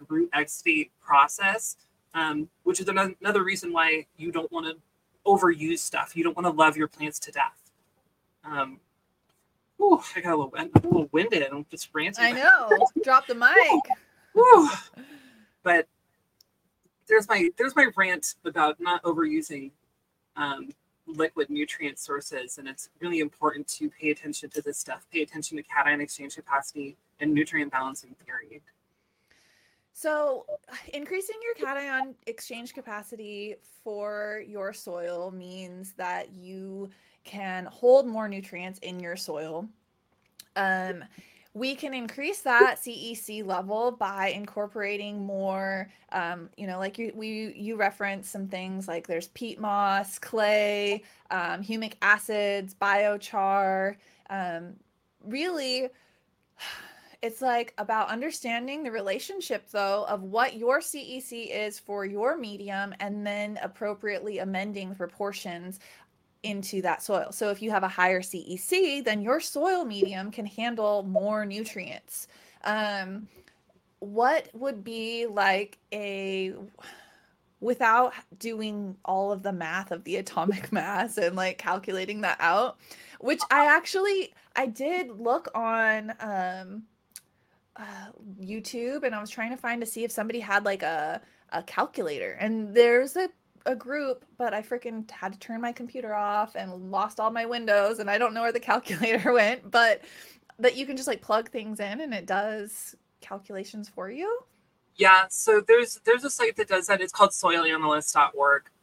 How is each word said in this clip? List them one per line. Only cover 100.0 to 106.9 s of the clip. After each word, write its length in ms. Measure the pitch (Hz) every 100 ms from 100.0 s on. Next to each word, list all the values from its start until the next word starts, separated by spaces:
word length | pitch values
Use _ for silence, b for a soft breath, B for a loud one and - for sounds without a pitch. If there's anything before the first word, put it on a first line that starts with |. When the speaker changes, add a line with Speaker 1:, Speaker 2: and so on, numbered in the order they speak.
| B B B B _ -
Speaker 2:
that 160 | 240 247
you 100 | 277
can 120 | 262
just, 100 | 269
like, 140 | 220
plug 280 | - 220 226
things 300 | 247 214 214
in 220 | 202 214
and 120 | 311
it 120 | 208 175
does 720 | 190 208 214 208 - - - _ _
calculations 680 | - 202 196 196 190 214 208
for 220 | - 185
you? 340 | 254 415 480 - _ _ _ _ -
Speaker 1:
Yeah, 300 | 190 185 190
so 320 | - - 214
there's, 400 | 208 240 - -
there's 200 | - 466
a 60 | 277
site 260 | - 453 440
that 100 | 427
does 200 | 381
that. 140 | 339